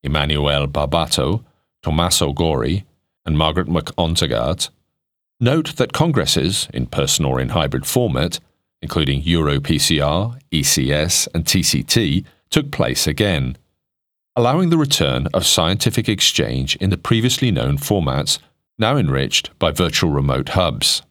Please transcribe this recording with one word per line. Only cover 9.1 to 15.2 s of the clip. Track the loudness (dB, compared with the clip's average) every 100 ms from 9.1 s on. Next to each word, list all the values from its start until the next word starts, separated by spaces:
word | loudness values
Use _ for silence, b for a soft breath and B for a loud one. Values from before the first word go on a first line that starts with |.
| -2
Euro | 0 2 2 0
P | 0 0
C | 2 2
R, | 2 0 -2 -8 _
E | -2
C | 0 0 0
S, | 0 0 -2 -2
and | -4 0
T | 0
C | 2 0
T, | 0 0 2 0 -4 b b
took | -2 -2
place | -2 -2 0 -2
again, | 0 0 2 -2 -6 _ _ _ _ _ _ _ -2
allowing | 2 2 2
the | 2
return | 2 0 0 0